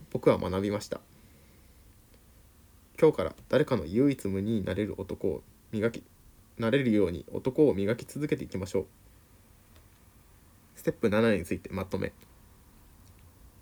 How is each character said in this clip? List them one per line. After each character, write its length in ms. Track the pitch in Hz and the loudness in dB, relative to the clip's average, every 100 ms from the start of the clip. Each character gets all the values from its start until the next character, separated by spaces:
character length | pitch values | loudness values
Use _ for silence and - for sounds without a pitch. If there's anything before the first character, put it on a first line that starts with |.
| - | -8
僕 200 | - - | 2 4
は 80 | 104 | 4
学 240 | 87 92 | 2 -2
び 80 | 101 | -2
ま 100 | 104 | -4
し 80 | - | -6
た。 120 | - - - - - - - - - - - _ - - - - - - - - - | -12 -12 -20 -20 -20 -20 -20 -20 -20 -20 -20 _ -20 -20 -20 -20 -20 -20 -20 -20 4
今 120 | 160 | 4
日 60 | - | 4
か 80 | |
ら 100 | 82 - - | -2 -6 0
誰 160 | 127 | 2
か 120 | 151 120 | 2 0
の 100 | 76 | -2
唯 260 | 101 143 | 2 2
一 160 | 135 101 | 2 -2
無 120 | 95 | -2
二 200 | 101 113 | 0 -2
に 40 | |
な 100 | 95 | -2
れ 120 | 95 107 | -2 -4
る 80 | - | -6
男 280 | 95 - 98 | -10 -6 -4
を 160 | 71 - - - | -4 -10 -20 -10
磨 180 | 110 113 | -4 -4
き、 140 | - - _ - - - - | -4 -14 _ -20 -20 -20 -6
な 140 | 113 | 0
れ 140 | 139 | 2
る 80 | 127 | 4
よ 140 | 107 90 | 4 2
う 40 | |
に 160 | 87 - | -2 -8
男 360 | - 131 127 147 | -6 -4 2 4
を 60 | |
磨 220 | 95 98 117 | 4 0 -2
き 100 | - | -6
続 200 | 139 147 | -8 -4
け 80 | 147 | -4
て 80 | |
い 40 | - | -6
き 80 | 95 | -8
ま 100 | 95 | -4
し 100 | 98 | -4
ょ 60 | |
う。 40 | - - - - _ - - - _ - - _ - - - - - - - - | -6 -12 -20 -20 _ -20 -20 -20 _ -20 -20 _ -20 -20 -20 -20 -20 -20 -20 -6
ス 80 | |
テ 80 | - | -4
ッ 20 | |
プ 160 | - 110 | 0 2
七 240 | 104 113 | 4 4
に 100 | 98 | 2
つ 80 | 85 | 0
い 60 | 92 | -6
て 120 | - | -6
ま 140 | - | -8
と 140 | 92 - | -6 -4
め。 140 | 98 - - - - - - - - - - - - - - - | -6 -8 -20 -20 -20 -20 -20 -20 -20 -20 -20 -20 -20 -20 -20 -20